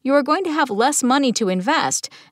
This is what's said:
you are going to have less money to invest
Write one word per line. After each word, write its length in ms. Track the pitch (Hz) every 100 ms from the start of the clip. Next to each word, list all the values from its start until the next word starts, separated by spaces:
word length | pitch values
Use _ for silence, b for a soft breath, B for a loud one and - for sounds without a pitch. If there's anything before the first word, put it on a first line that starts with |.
you 100 | 262
are 100 | 285
going 220 | 277 320
to 80 | 370
have 160 | 302 269
less 340 | 202 247 294
money 300 | 247 277 269
to 160 | - 202
invest 640 | 185 196 311 - - - B B